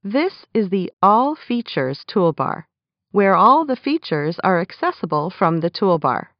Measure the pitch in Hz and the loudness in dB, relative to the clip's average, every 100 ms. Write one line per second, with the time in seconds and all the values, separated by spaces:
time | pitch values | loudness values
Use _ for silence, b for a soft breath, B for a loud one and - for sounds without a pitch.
0 | 196 247 359 - _ 233 196 190 175 _ | -2 -2 -2 -6 _ -2 0 -2 -4 _
1 | 196 220 269 311 - 240 - - 131 139 | 2 4 2 -4 -4 -6 -4 -4 -4 -6
2 | - 214 170 - 135 - - _ _ _ | -4 0 0 0 -4 -6 -12 _ _ _
3 | _ 196 196 180 208 285 311 254 - 320 | _ 0 2 4 4 4 0 -4 -4 -4
4 | - 156 147 170 - 180 180 - 349 - | -4 -4 -4 -2 0 0 -2 -4 -6 -4
5 | 165 151 160 - 170 165 170 - 196 165 | -4 -4 -4 -2 0 0 -4 -2 0 2
6 | 143 120 - | 0 -4 -8